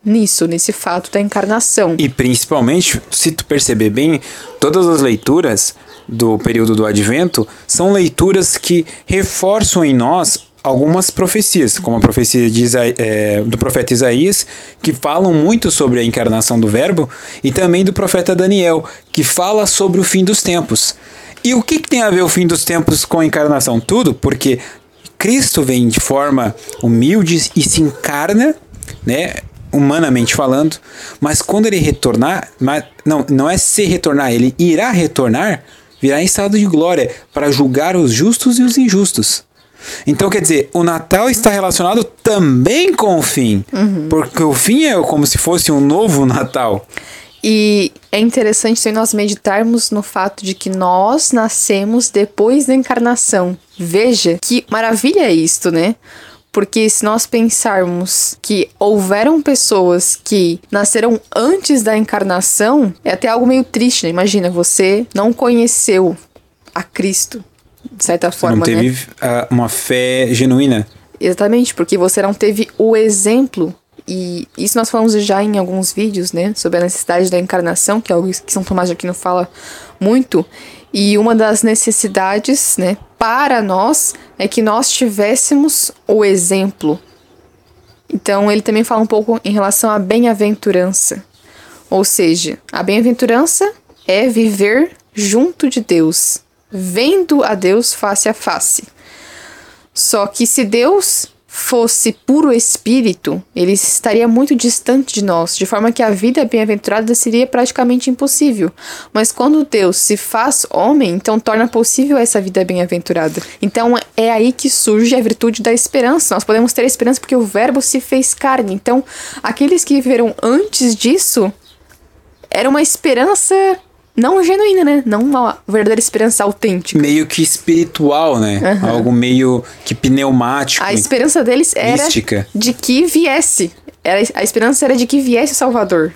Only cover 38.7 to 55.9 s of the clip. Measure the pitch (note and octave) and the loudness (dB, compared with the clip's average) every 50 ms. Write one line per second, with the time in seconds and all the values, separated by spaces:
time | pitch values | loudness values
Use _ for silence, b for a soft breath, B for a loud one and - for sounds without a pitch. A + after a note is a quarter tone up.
38.7 | A#3 C#4 C4 A#3 F#3 F#3+ G3+ F#3+ - - G#2 - - - - _ _ B B B | 4 2 2 4 4 2 2 0 0 -2 -2 -2 -2 -4 -8 _ _ B B B
39.7 | B B B B B B B - D3 - G3 G3 F#3+ G#3 F3 C#3 E3 C#3+ - - | B B B B B B B -2 0 0 0 0 0 0 0 2 2 0 0 0
40.7 | - F3 E3+ E3+ E3+ D#3+ D#3+ - F#3 F#3+ A3 B3+ - A3 A3+ A3+ G3+ G3+ F#3+ F#3 | 0 0 0 0 0 -2 -2 0 0 2 2 2 0 0 0 -2 0 0 -2 -2
41.7 | E3+ - F3 F3+ G#3 A#3+ G#3+ - - _ _ A3+ G#3+ G3+ F3+ D3 C3 B2 B2+ F3 | 0 0 0 0 0 0 -2 -2 -8 _ _ 0 2 2 2 2 4 2 2 2
42.7 | A#3 D#4 F4+ G4 E4 - A3 G#3 F3+ E3 C#3+ - - D3 B2+ A2+ G#2 G2 G2+ - | 2 2 2 2 0 0 0 0 0 0 0 -2 -2 0 0 2 0 0 -2 -4
43.7 | - G3 G3+ G#3+ G3 F3 D3+ D#3 D#3 D#3 D3+ - - - D#3+ D3+ C#3 B2 - - | -2 0 0 0 0 -2 -2 0 0 0 0 -2 -2 -2 0 0 0 0 0 2
44.7 | A3+ C#4+ D#4+ D4+ A#3 F3+ D#3+ - E3 D3+ D3 C#3 - - - E3 F3 E3+ - - | 2 2 2 2 0 0 0 0 0 0 0 0 0 -2 0 0 0 0 0 0
45.7 | D#3 C#3 C#3 C#3 D3+ F#3 A3 G#3+ D#3+ C#3 C#3 C3 B2 C#3 C3 - - C#3 B2 A2+ | 2 2 2 2 2 2 2 2 2 2 2 2 0 0 -2 -4 -4 -2 -2 -2
46.7 | G2+ G2 - B B B B B B B B B B B - G#3+ A3 G#3+ G#3+ G#3+ | -2 -4 -6 B B B B B B B B B B B -2 0 2 2 2 2
47.7 | G#3 G#3 F#3 - - - _ _ - G#3 A3 A#3 A3+ C4+ A3+ G#3+ G#3+ - - A3 | 2 2 0 -2 -6 -12 _ _ -2 0 0 0 2 2 0 0 0 0 0 0
48.7 | A#3 A3+ - A3 G#3+ A3 A3 A3 - G#3 G#3 G#3 G#3 - _ G#3+ G3 G3+ A3+ A#3 | -2 0 -2 -2 -2 -2 -2 -2 -2 -2 -2 -2 -4 -2 _ -2 0 0 0 0
49.7 | A#3 A#3 A3 - G#3+ G#3 G3+ - - G3+ F#3 G3+ G3 - G3+ F#3+ F#3+ - - F#3+ | 0 0 0 -2 -4 -4 -6 -6 -6 -4 -4 -4 -6 -8 -8 -8 -8 -6 -8 -6
50.7 | F#3+ F#3 F#3 F3+ F3+ F#3 F#3+ G#3+ B3+ D#4 - - C4 A#3+ A3 A3+ - - - - | -4 -2 0 2 2 2 2 2 0 0 0 0 0 0 0 0 -2 -4 -2 0
51.7 | G#3 G3 G3 G#3 A3+ A#3+ A#3+ - - G3+ G3+ G#3 - - G#3 A3 B3+ D4 C#4 B3+ | 0 0 0 0 0 0 -2 0 0 0 -2 0 0 0 2 2 2 2 2 2
52.7 | C4 C4+ B3+ - B3+ A#3+ A#3 A#3+ B3 A#3+ - - - F#3+ F3+ F3+ F3+ F3+ _ _ | 2 0 2 0 -2 0 0 0 0 0 0 0 0 0 0 -2 -4 -8 _ _
53.7 | _ - F3 E3+ E3 G3 A3+ B3+ A#3+ - - F3 E3 F3 - - A#3+ B3 - - | _ -10 -8 -2 0 2 2 2 2 2 0 0 -2 -2 -2 -2 -2 -2 -2 -4
54.7 | G#3+ A3 A3+ A3+ A3+ A3 - C4+ G4 G4+ D#4+ A#3 F3 E3 D#3+ E3 - - - F3+ | -4 -2 -2 -2 -2 0 0 0 2 2 2 4 2 2 2 0 -2 -2 -2 -2
55.7 | E3 E3 E3 G3+ | 0 0 0 0